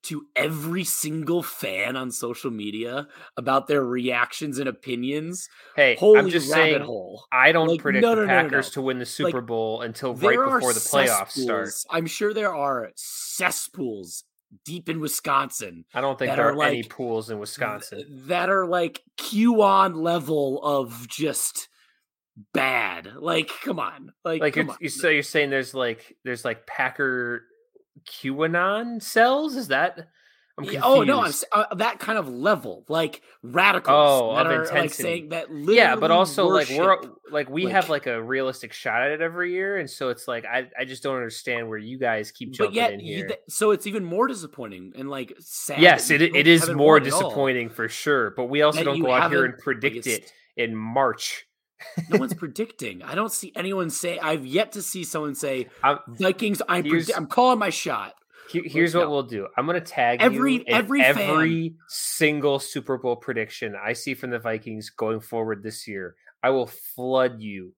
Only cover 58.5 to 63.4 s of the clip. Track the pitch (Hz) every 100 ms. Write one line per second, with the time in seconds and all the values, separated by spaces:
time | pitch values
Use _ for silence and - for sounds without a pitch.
58.5 | 170 156 143 170 165 160 147 123 110 98
59.5 | - 143 175 165 - 120 120 240 - 269
60.5 | 247 240 226 214 277 262 220 196 156 160
61.5 | 165 165 165 _ - - - 156 151 143
62.5 | 139 - 151 123 127 123 120 - 117